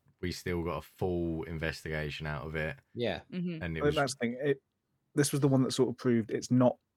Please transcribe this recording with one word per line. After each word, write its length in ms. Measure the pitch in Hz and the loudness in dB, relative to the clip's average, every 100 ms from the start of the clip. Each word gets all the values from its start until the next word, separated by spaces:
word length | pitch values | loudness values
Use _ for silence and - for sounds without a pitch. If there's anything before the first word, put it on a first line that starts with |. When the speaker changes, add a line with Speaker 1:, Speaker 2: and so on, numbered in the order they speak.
| _ _ | _ _
Speaker 1:
we 120 | 90 | -6
still 300 | 82 92 87 | -4 -4 -2
got 160 | 82 76 | -2 -4
a 40 | |
full 600 | - - 95 87 85 80 | -8 -4 0 0 0 -2
investigation 840 | 80 80 80 76 78 78 76 69 78 | -4 -4 -4 -4 -4 -4 -4 -6 -6
out 200 | 73 76 | -6 -6
of 100 | 80 | -4
it. 200 | 76 - _ | -4 -6 _
Speaker 2:
Yeah. 260 | 117 117 82 - | -6 -4 -4 -8
Speaker 3:
Mm-hmm. 300 | 180 175 160 | -6 -6 -6
Speaker 1:
And 140 | 87 82 | -6 -2
it 40 | |
Speaker 4:
I 40 | |
think 0 | |
Speaker 1:
was 100 | 147 151 | 0 0
Speaker 4:
that's 180 | 135 | -2
the 40 | - | -2
thing. 200 | 117 123 | -4 -2
It, 160 | 147 139 _ _ _ _ _ | -2 -2 _ _ _ _ _
this 180 | 151 139 | 0 0
was 80 | 143 | 2
the 80 | 143 | 4
one 140 | 135 | 4
that 100 | 123 | 4
sort 160 | - 120 | 2 2
of 80 | 120 | 2
proved 340 | 131 120 107 | 2 2 2
it's 200 | - - | -2 2
not 260 | 123 123 - _ | 6 6 4 _